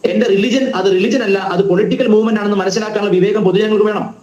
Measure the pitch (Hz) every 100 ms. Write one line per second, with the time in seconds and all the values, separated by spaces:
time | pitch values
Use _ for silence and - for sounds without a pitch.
0 | 233 214 190 196 247 262 254 185 196 185
1 | 226 269 208 196 190 180 196 185 214 262
2 | 240 214 220 214 208 202 190 226 214 208
3 | 202 180 196 214 185 185 214 208 208 202
4 | - -